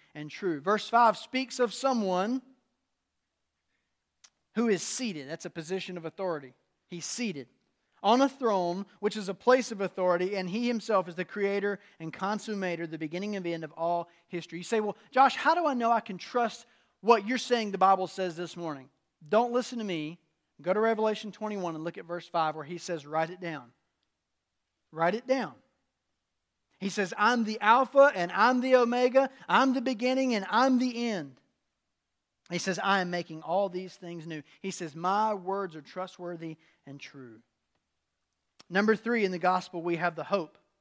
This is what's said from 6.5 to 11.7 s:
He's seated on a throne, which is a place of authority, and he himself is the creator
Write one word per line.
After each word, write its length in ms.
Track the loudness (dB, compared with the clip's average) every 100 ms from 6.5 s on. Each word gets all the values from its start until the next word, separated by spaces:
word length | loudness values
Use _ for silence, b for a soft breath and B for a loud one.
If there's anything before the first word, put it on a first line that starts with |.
| _ _ _ -16
He's 180 | -10 -6
seated 440 | -4 -4 -6 -12 _ _ _ _ _
on 180 | 4 6
a 80 | 4
throne, 560 | 2 0 2 0 -4 -8 b
which 160 | -4 -2
is 140 | -8
a 40 |
place 380 | -2 4 6 4
of 100 | -4
authority, 540 | -4 0 2 2 2 -2
and 140 | -4
he 180 | -2 0
himself 400 | -2 2 0 0
is 80 | -6
the 100 | -6
creator 540 | -2 0 0 -2